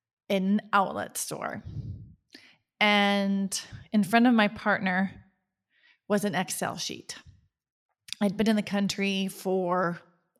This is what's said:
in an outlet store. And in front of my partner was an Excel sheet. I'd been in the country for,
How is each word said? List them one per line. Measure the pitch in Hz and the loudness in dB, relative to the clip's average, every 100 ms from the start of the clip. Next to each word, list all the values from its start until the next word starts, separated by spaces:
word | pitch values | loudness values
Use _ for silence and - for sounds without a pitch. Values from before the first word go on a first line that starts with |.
| _ _ - | _ _ -4
in | 196 | 0
an | 190 208 - | 2 0 2
outlet | 202 185 - - - | 0 0 -4 -8 -8
store. | - - - - - - - - - - _ - - _ _ - | -8 -8 -8 -10 -10 -12 -12 -14 -18 -20 _ -20 -20 _ _ 0
And | 208 208 202 202 196 196 196 - - - - | 2 4 4 2 0 -2 -2 -6 -10 -16 -2
in | 214 | 0
front | 185 233 247 | 4 6 6
of | |
my | 233 208 | 6 4
partner | 220 214 196 190 180 190 - - _ _ _ _ _ _ _ - | 0 0 0 0 0 -2 -4 -20 _ _ _ _ _ _ _ -2
was | 202 202 | 0 0
an | |
Excel | 185 180 - 185 175 | -2 -4 -4 -6 -6
sheet. | - - - - - - _ _ _ _ _ _ - - | -8 -10 -12 -18 -20 -20 _ _ _ _ _ _ -18 -2
I'd | 202 202 | 0 2
been | 220 | 2
in | 214 | 2
the | |
country | 208 202 196 - 196 190 190 | 0 0 0 0 -2 0 -2
for, | - 190 190 180 180 170 170 - _ _ | -4 -2 0 0 0 0 -2 -10 _ _